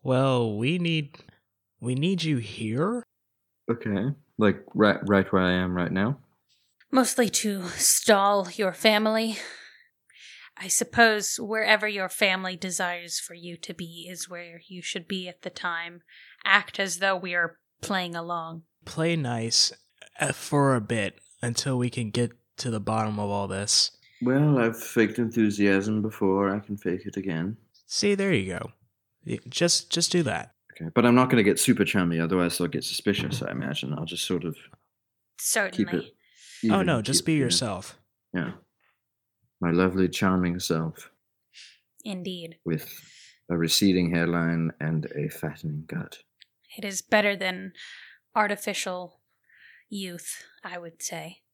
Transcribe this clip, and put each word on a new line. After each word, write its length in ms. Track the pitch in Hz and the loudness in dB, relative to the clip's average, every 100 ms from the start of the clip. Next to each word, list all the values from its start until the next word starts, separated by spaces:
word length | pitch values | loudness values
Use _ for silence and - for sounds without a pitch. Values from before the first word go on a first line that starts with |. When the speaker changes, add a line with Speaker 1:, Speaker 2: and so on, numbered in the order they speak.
Speaker 1:
Well, 540 | 135 127 135 127 117 104 | 0 2 4 2 0 0
we 220 | 123 175 | 0 0
need, 400 | 170 160 143 - - _ _ _ _ _ | 0 0 -2 -12 -20 _ _ _ _ _
we 160 | 117 127 | -4 0
need 260 | 165 190 | 0 0
you 140 | 160 139 | 0 0
here. 680 | 104 98 113 117 180 240 - _ _ _ _ _ - | -2 -6 -4 -2 -2 -2 -8 _ _ _ _ _ -4
Speaker 2:
Okay. 460 | 117 110 98 120 143 _ - | -4 -2 -2 -2 -4 _ 2
Like, 240 | 107 - - | 2 2 -4
right, 240 | 98 104 - - | 2 4 4 4
right 240 | 98 95 | 4 4
where 100 | 98 | 2
I 100 | 92 | 4
am 220 | 90 90 | 2 0
right 180 | 90 87 | 0 0
now? 260 | 90 104 143 _ _ _ _ _ _ _ | 0 0 -2 _ _ _ _ _ _ _
Speaker 3:
Mostly 380 | 262 240 - 226 | 0 2 2 0
to 400 | - 214 196 175 | 0 -2 -4 -8
stall 800 | - - - - 202 196 202 180 | 0 2 2 4 6 6 2 0
your 220 | - 196 | -2 -2
family. 640 | 180 226 214 220 220 226 208 - - - - _ _ _ - - - - - | 4 4 4 2 0 -2 -6 -10 -16 -20 -20 _ _ _ -20 -20 -20 -20 -16
I 120 | 190 | -2
suppose 720 | - 233 - 233 214 196 - | -2 0 6 6 6 -2 -6
wherever 480 | 214 220 208 214 214 | -4 -2 2 2 2
your 200 | 202 185 | -4 -6
family 480 | - 202 185 185 180 | 0 0 0 -4 -6
desires 600 | 190 175 180 175 170 - | -6 -2 -4 -4 -8 -8
for 160 | - | -8
you 220 | 170 175 170 | -14 -14 -14
to 180 | - | -14
be 320 | 170 170 170 170 | -12 -12 -12 -14
is 200 | 175 180 | -12 -12
where 320 | 175 175 170 - | -14 -16 -20 -16
you 140 | 180 | -12
should 260 | - 190 170 | -10 -10 -6
be 180 | 190 180 | -8 -8
at 140 | - | -12
the 80 | 185 | -14
time. 520 | - 180 165 170 175 _ - - - | -8 -6 -6 -8 -14 _ -20 -20 -6
Act 340 | - 202 196 - | 4 4 4 -4
as 200 | 196 175 | -4 0
though 180 | 196 185 | 0 0
we 180 | 185 | -2
are 240 | 175 170 - _ _ | -2 -2 -4 _ _
playing 340 | - 196 175 | -4 -4 -2
along. 480 | 170 170 170 165 165 - _ | -6 -6 -6 -6 -12 -16 _
Speaker 1:
Play 320 | - - 165 165 | -12 -2 0 0
nice, 560 | 131 117 113 - - - _ _ - - | 0 -2 0 2 2 -2 _ _ -20 -4
uh, 120 | 143 | -4
for 440 | - - 147 139 127 | -4 -2 2 4 2
a 40 | |
bit 380 | 104 117 98 - _ _ | 0 -2 -4 -6 _ _
until 340 | 120 117 143 127 | -4 -2 -2 0
we 140 | 123 | -2
can 200 | 127 110 | -2 -4
get 220 | 110 120 - _ - | -2 -2 -4 _ -8
to 120 | 127 | -6
the 80 | 113 | -4
bottom 400 | 101 110 107 104 | -2 0 0 -2
of 120 | 101 | -2
all 180 | 101 98 | -2 -2
this. 420 | 98 104 - - _ _ _ | -4 2 2 2 _ _ _
Speaker 2:
Well, 360 | 123 135 151 135 | 2 4 6 6
I've 220 | 113 113 | 2 0
faked 380 | - - 107 107 | -4 2 2 2
enthusiasm 840 | 113 117 107 101 101 98 104 107 | -2 2 2 4 4 4 2 -2
before. 520 | 107 - 98 95 98 | -2 0 0 2 0
I 60 | 101 | -2
can 160 | - 101 | -6 -6
fake 300 | 92 90 101 | -4 -4 -6
it 100 | - | -8
again. 400 | 95 82 90 113 _ _ _ | -4 -4 -4 -6 _ _ _
Speaker 1:
See, 280 | - 208 | -2 0
there 180 | 196 196 | 0 2
you 260 | 143 95 90 | 0 0 -6
go. 140 | - - _ _ _ _ - | -8 -14 _ _ _ _ -8
Y-, 120 | 120 - | -8 -6
just, 420 | - 175 - - | 0 2 2 0
just 220 | - 170 | -2 2
do 100 | 180 | 2
that. 300 | 147 82 - _ _ | 0 -2 -6 _ _
Speaker 2:
Okay, 180 | - 82 | -12 -2
but 100 | 123 | 4
I'm 100 | 120 | 6
not 160 | 123 127 | 6 6
gonna 120 | 127 | 6
get 160 | 101 85 | 6 4
super 260 | - 107 | 4 4
chummy, 360 | 101 101 87 82 | 4 2 2 2
otherwise 380 | 82 92 87 - | 2 2 2 0
they'll 100 | 87 | -2
get 160 | 78 | -2
suspicious, 580 | - - - 98 - - | -4 -4 -2 -2 -2 -4
I 80 | - | -6
imagine. 420 | 62 - - 65 | -6 -6 -6 -6
I'll 120 | 76 | -6
just 200 | 82 85 | -6 -6
sort 200 | - 90 | -4 -4
of 120 | 82 - - - _ _ _ _ _ - | -4 -8 -18 -20 _ _ _ _ _ -10
Speaker 3:
Certainly. 460 | - 226 196 - | -2 -2 -2 -2
Speaker 2:
keep 100 | - | -2
it 200 | 85 - _ _ _ - - 110 | -2 -4 _ _ _ -20 -4 2
Speaker 1:
Oh, 60 | 190 | 2
Speaker 2:
even, 100 | 185 | 2
Speaker 1:
no, 160 | 131 | 0
just 180 | 104 - | 2 0
Speaker 2:
keep, 60 | - | 2
Speaker 1:
be 60 | |
Speaker 2:
you 40 | 156 | 0
know. 40 | |
Speaker 1:
yourself. 540 | 127 - 117 92 - - _ _ _ | 2 0 -2 -6 -10 -20 _ _ _
Speaker 2:
Yeah. 200 | 90 85 190 _ _ _ _ _ _ _ _ _ _ | -6 -6 -8 _ _ _ _ _ _ _ _ _ _
My 100 | 87 | 0
lovely, 380 | 85 92 95 92 | 4 2 4 0
charming 500 | - 98 92 87 87 | 2 2 2 0 -2
self. 520 | - 80 80 - - _ _ _ _ - - _ _ _ | -2 -2 -2 -8 -20 _ _ _ _ -20 -20 _ _ _
Speaker 3:
Indeed. 520 | 214 185 180 180 165 165 | -12 -8 -8 -10 -12 -10
Speaker 2:
With 240 | - 160 - - - - - _ _ | -4 -4 -4 -18 -20 -20 -20 _ _
a 80 | 85 | 0
receding 560 | 82 - 101 90 85 | 2 4 4 4 2
hairline 600 | 85 85 85 82 82 82 - | 2 2 2 0 0 -2 -2
and 260 | 78 80 76 76 | -2 -2 -4 -6
a 120 | 76 | -6
fattening 560 | - 78 - 80 76 76 | -6 -8 -6 -8 -8 -8
gut. 320 | 82 - - _ _ - _ _ - | -8 -10 -16 _ _ -20 _ _ -12
Speaker 3:
It 80 | |
is 180 | 202 190 | -8 -8
better 340 | - 214 202 196 | 0 2 4 0
than 360 | 190 180 190 - - - - - _ | -2 -4 -10 -16 -20 -20 -20 -20 _
artificial 840 | 226 208 208 - 190 - 180 180 _ _ _ _ _ - - _ | -2 0 0 -4 -6 -6 -8 -10 _ _ _ _ _ -20 -20 _
youth, 540 | 202 190 175 - - - _ | -10 -8 -10 -12 -14 -16 _
I 140 | 185 175 | -12 -12
would 240 | 170 165 | -12 -12
say. 400 | - 170 156 185 _ | -10 -10 -12 -18 _